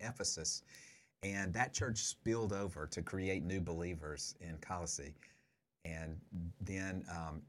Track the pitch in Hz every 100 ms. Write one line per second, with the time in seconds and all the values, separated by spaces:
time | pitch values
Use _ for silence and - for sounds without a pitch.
0 | 110 123 - - 80 - - - - -
1 | - _ 98 98 95 110 131 - 135 107
2 | - - 113 113 107 98 101 76 78 -
3 | 85 95 95 95 87 95 85 82 87 82
4 | 76 71 - - 82 78 - 90 85 -
5 | 71 76 - - _ _ _ _ 85 80
6 | 80 80 - 90 85 - 95 95 95 92
7 | - 85 80 76